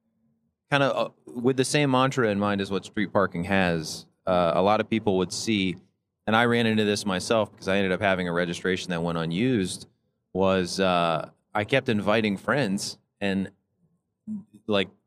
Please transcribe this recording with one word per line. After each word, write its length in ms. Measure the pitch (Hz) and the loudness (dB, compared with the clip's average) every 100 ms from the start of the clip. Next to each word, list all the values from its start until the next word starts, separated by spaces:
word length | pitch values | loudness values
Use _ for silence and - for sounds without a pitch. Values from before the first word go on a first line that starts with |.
| _ _ _ _ _ _ _ | _ _ _ _ _ _ _
kinda, 220 | 143 135 | 2 2
uh, 140 | 117 104 - - | 0 -4 -6 -14
with 300 | 123 120 131 | -2 0 2
the 80 | |
same 260 | 127 147 143 | 2 2 2
mantra 380 | 127 131 135 110 | 2 2 2 0
in 100 | 101 | 0
mind 220 | 101 101 | 0 0
as 100 | 95 | -2
what 140 | 98 | -4
street 280 | - - 98 | -6 -4 -2
parking 320 | 107 92 87 | 0 0 -2
has, 600 | 90 98 90 85 78 - - _ - | 0 2 2 0 -4 -12 -16 _ 0
uh, 260 | 90 85 | 2 2
a 80 | 73 | 2
lot 180 | 98 107 | 2 2
of 100 | 107 | 0
people 280 | 110 107 92 | -2 0 0
would 140 | 90 | 0
see, 440 | - - 107 92 85 - _ _ _ - | -4 -2 0 0 -4 -12 _ _ _ 0
and 80 | |
I 120 | 110 120 | 2 4
ran 200 | 117 113 | 2 2
into 180 | 110 | 2
this 220 | 104 101 104 | 2 0 -2
myself 460 | 90 - 113 104 | -4 0 0 0
because 160 | - 95 | -4 -2
I 80 | 98 | 0
ended 160 | 95 | 0
up 80 | 90 | 0
having 260 | 98 92 87 | 0 0 0
a 60 | |
registration 580 | 85 87 85 92 90 87 | -2 -2 -2 -2 -4 -4
that 120 | 85 | -4
went 160 | 85 82 | -4 -4
unused, 680 | 82 87 127 120 92 - - _ _ _ _ | -4 -2 0 0 -2 -6 -14 _ _ _ _
was, 480 | 92 95 95 87 87 | 0 2 2 0 0
uh, 480 | 92 87 85 80 - - _ | 2 2 2 0 -4 -14 _
I 80 | 107 | -6
kept 240 | 104 135 127 | 0 0 0
inviting 480 | 104 95 113 107 95 | -2 0 0 0 -2
friends 600 | - 135 110 98 - - _ _ | -2 -2 0 -4 -6 -12 _ _
and, 300 | 101 95 95 - _ _ _ _ _ _ - - - 107 - | -4 -4 -6 -10 _ _ _ _ _ _ -12 -12 -14 -14 -2
like, 220 | 101 98 - | -2 -2 -6